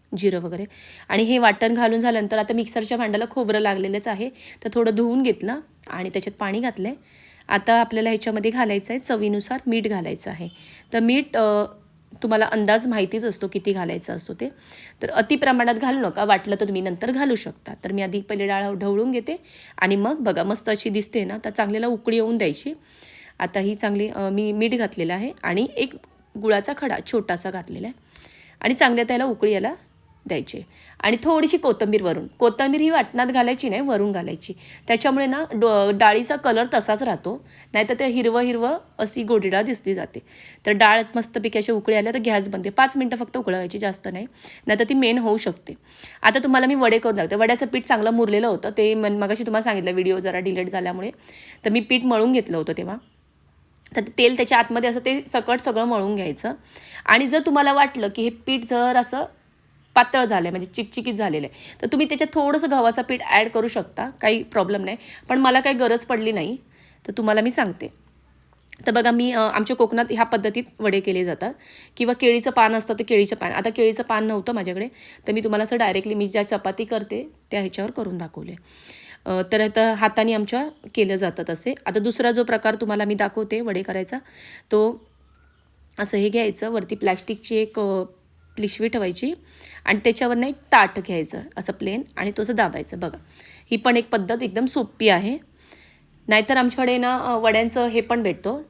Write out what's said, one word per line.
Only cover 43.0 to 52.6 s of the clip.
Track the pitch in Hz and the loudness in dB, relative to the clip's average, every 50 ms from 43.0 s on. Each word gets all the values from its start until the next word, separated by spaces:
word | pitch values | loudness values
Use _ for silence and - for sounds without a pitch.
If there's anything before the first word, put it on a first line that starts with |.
| 254 240 247 | -2 -2 -2
फक्त | 233 240 - - | -4 -6 -6 -6
उकळवायची, | 254 240 196 185 185 180 180 - | -6 -2 -2 -2 -2 -4 -6 -6
जास्त | 208 208 196 190 - - 190 185 | -4 -4 -4 -6 -6 -8 -8 -8
नाही, | 180 220 - _ - - - - - - | -8 -10 -12 _ -18 -18 -18 -16 -6 0
नाहीतर | - 214 214 233 220 | 0 2 2 2 2
ती | 277 | 4
मेन | 269 262 226 233 | 4 4 4 2
होऊ | 247 233 226 208 | 2 2 2 2
शकते. | 220 - 202 175 - - - 165 - _ - - - - - - - | 2 0 -4 -4 -6 -10 -18 -18 -18 _ -20 -20 -20 -18 -18 -6 0
आता | - 220 214 269 | 2 2 2 4
तुम्हाला | 262 269 262 254 254 | 2 4 4 4 4
मी | 254 285 | 4 4
वडे | 269 254 226 220 226 | 4 4 4 4 4
करून | 226 233 214 | 2 0 0
दाखवते. | 196 165 160 196 | 0 -2 0 2
वड्याचं | 208 226 226 240 233 277 | 2 4 4 2 0 0
पीठ | 226 247 254 240 | -2 -4 -4 0
चांगलं | - 247 214 214 220 | 2 2 2 2 2
मुरलेलं | 233 233 233 208 208 208 233 | 2 2 2 2 2 2 2
होतं, | 233 190 - - - 208 | 2 0 -2 -4 -4 0
ते | - 214 214 220 | 2 2 2 2
मन-, | 220 214 208 202 | 2 0 0 0
मगाशी | 208 202 196 214 220 233 | 0 0 -2 -2 -2 -2
तुम्हाला | 226 214 220 220 | -2 -2 0 0
सांगितलं | 233 208 190 165 180 | 0 -2 -2 -2 -2
व्हिडिओ | 180 185 185 185 185 185 | 0 0 2 2 0 0
जरा | 185 190 180 180 | 0 -4 -4 -2
डिलीट | 180 196 185 185 180 185 | -2 -2 -2 -2 -4 -4
झाल्यामुळे, | 196 185 180 180 180 180 190 233 - - - - - - - - - - - | -4 -4 -4 -4 -6 -6 -8 -10 -12 -14 -20 -20 -20 -20 -20 -20 -12 -4 -2
तर | 220 | 0
मी | 208 240 | 0 0
पीठ | 214 - 254 247 240 | 0 0 0 0 2
मळून | 254 233 214 220 247 | 2 2 4 4 4
घेतलं | 262 247 - - 165 | 4 2 0 0 -2
होतं | 165 | -4